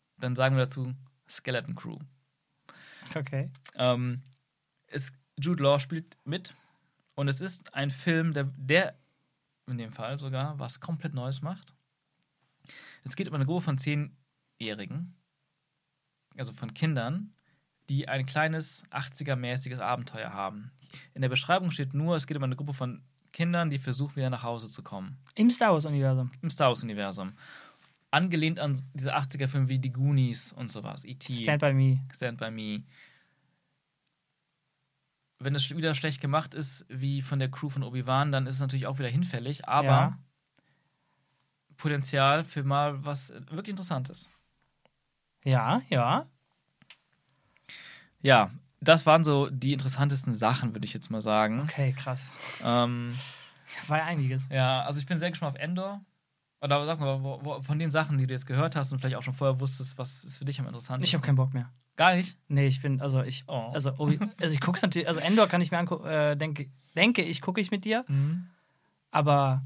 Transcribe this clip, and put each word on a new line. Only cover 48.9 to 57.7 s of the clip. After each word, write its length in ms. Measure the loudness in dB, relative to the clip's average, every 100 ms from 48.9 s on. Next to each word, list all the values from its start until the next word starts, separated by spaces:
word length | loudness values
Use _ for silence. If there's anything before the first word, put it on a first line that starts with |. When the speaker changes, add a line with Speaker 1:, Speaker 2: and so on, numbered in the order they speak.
| 8 10
Speaker 1:
waren 160 | 8
so 260 | 8 4 2
die 240 | 0 0
interessantesten 600 | 0 0 2 2 2 -2 2
Sachen, 400 | 4 4 0 -4
würde 100 | -6
ich 80 |
jetzt 160 | -6 -6
mal 140 | -4
sagen. 380 | 2 4 4 2
Speaker 2:
Okay, 300 | -2 0 0
krass. 360 | 0 -4 -8 -10 -14 -12 -6
Speaker 1:
Ähm, 540 | 0 2 2 0 -4 -6 -10 -16 -20 -20 -18 -12 -2
Speaker 2:
War 100 | -2
ja 80 | 0
einiges. 420 | 0 0 -2 -2
Speaker 1:
ja, 320 | 2 2 2
also 160 | 0 -4
ich 80 | -2
bin 100 | -2
sehr 140 | -2
gespannt 240 | -4 -6 -4
auf 60 |
Endor. 400 | -4 -4 -6 -10 -16 _ _ _ _ _
Oder 220 | 0 2 2
sag 140 | -2
mal, 240 | -2 -2
wo, 160 | -4 -6
wo, 180 | -8 -6
von 160 | -4